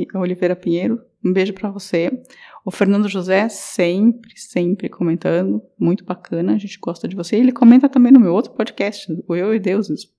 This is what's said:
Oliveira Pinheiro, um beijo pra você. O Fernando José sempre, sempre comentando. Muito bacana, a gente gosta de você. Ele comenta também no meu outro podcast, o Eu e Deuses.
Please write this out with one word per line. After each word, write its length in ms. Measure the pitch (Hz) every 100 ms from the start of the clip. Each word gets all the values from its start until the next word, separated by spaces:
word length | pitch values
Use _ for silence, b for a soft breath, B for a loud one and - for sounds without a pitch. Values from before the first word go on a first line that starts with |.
| 175
Oliveira 420 | 190 180 180 175 180
Pinheiro, 420 | 175 170 202 226 - _
um 80 | 180
beijo 200 | 185 190
pra 180 | 196 208
você. 400 | 196 - 170 170 247 B B B B
O 60 | -
Fernando 380 | - 196 202 208
José 400 | 196 180 190 226
sempre, 880 | - - - 175 185 220 233 - -
sempre 500 | - 185 175 190 -
comentando. 760 | - 170 165 156 165 190 208 - -
Muito 260 | 170 185
bacana, 500 | - 180 - 170 185
a 40 | 214
gente 200 | 196 -
gosta 300 | - 175 180
de 80 | 190
você. 200 | 170 214
Ele 160 | 254
comenta 360 | 247 233 247 277
também 240 | 254 240
no 80 | 262
meu 140 | 190
outro 180 | 180 -
podcast, 580 | - 214 - 202 - - 170 -
o 80 |
Eu 200 | 170 196
e 40 | 220
Deuses. 540 | 185 196 190 151 -